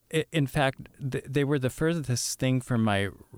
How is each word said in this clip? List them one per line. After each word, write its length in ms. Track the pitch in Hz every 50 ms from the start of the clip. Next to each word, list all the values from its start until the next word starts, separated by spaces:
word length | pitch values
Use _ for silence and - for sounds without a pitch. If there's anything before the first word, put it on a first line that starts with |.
| _ -
I, 120 | - 160 - -
in 160 | - 160 139 131
fact, 400 | - 156 139 135 - - 131 - - -
th-, 260 | 139 131 135 139 - 135
they 160 | 131 147 143
were 160 | 135 151 139
the 100 | 127 123
furthest 680 | - - 160 160 170 165 143 123 120 117 - - - -
thing 200 | 131 131 127 127
from 220 | - - 123 113
my 260 | 110 110 101 98 101 95 - - - _ -